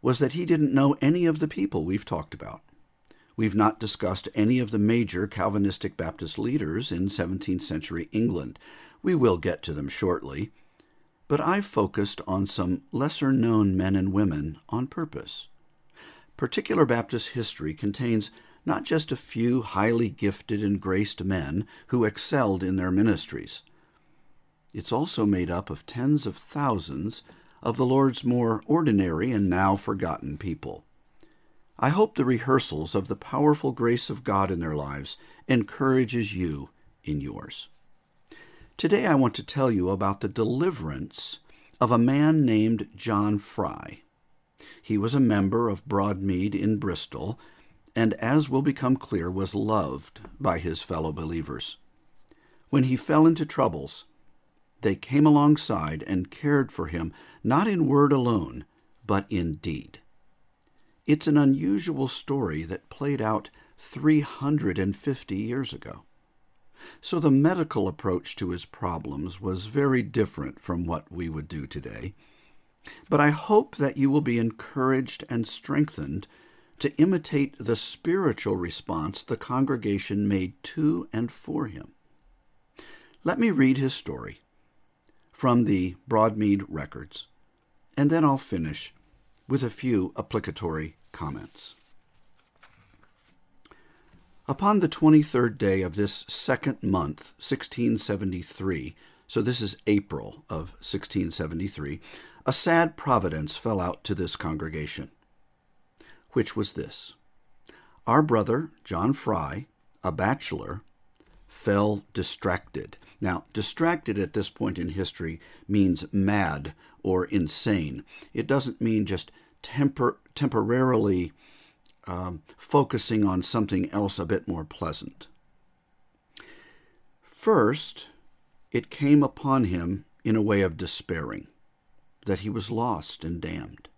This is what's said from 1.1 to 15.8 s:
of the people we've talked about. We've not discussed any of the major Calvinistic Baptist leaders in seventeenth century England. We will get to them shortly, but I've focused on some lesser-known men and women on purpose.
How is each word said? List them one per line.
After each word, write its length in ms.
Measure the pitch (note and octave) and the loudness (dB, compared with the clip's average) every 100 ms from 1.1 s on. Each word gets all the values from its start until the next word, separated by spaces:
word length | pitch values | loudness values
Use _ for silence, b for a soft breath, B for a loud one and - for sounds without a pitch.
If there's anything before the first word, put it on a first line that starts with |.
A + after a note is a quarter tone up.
| E3+ E3+ | 4 2
of 140 | D#3 | 2
the 80 | D#3+ | -2
people 360 | - - F#2 | -2 -2 -2
we've 220 | D#2+ F#2+ - | -2 -2 -2
talked 300 | E2+ D2 - | -6 -6 -12
about. 260 | - - _ _ _ _ _ b b - | -14 -16 _ _ _ _ _ b b -2
We've 200 | A2 G2 | 0 4
not 240 | G#2+ - | 2 2
discussed 500 | A2 - F2+ F#2+ - - | -4 -2 -2 -2 -6 0
any 240 | G#2+ B2+ | 2 2
of 100 | A#2 | 0
the 80 | A2 | 2
major 480 | G#2 A#2 A2 F2+ G2+ | 2 4 2 -2 -4
Calvinistic 720 | - F#2+ G2+ G2 F#2 G2 - | -2 -2 2 0 -2 -8 -6
Baptist 400 | E2 - E2 - | -8 -6 -10 -6
leaders 540 | A2+ C#3+ E2+ F2 C3 | -4 -2 -2 -4 -4
in 180 | F2 G2 | -4 -4
seventeenth 540 | - E2+ F#2+ - F2+ | -2 -4 -4 -4 -6
century 440 | - D#2 - E2 E2 | -4 -6 -6 -8 -6
England. 480 | - A#2 F2+ C2 - B B B B | -2 0 -2 -8 -14 B B B B
We 140 | - F3 | -2 4
will 240 | A#2+ F2 | 4 4
get 240 | E2 E2 | 0 -4
to 100 | - | -6
them 160 | D2 C#2 | -6 -6
shortly, 640 | - F#2+ F2 - C#2 - b b b b b b _ _ | -2 0 0 -4 -8 -8 b b b b b b _ _
but 140 | C#3+ | 0
I've 240 | D#3 F#3+ G3+ | 2 0 -2
focused 560 | - G2 - G#2 - - | 0 0 0 -4 -4 -4
on 180 | F#2+ G2 | -2 -2
some 380 | - F2+ F2+ - | -2 -2 -2 -4
lesser-known 840 | A2+ C#3+ D3+ C#3 C3+ A#2 A2 G2+ F#2 | -2 -2 0 2 2 4 4 4 4
men 200 | F#2 G2 | 2 2
and 180 | F#2 | 2
women 460 | F#2+ G#2 D2+ D2 D2+ - | 2 2 0 -4 -8 -8
on 160 | A2+ B2+ | -6 -4
purpose. 600 | - D#3+ - - - - - _ _ | -6 -8 -10 -12 -14 -16 -20 _ _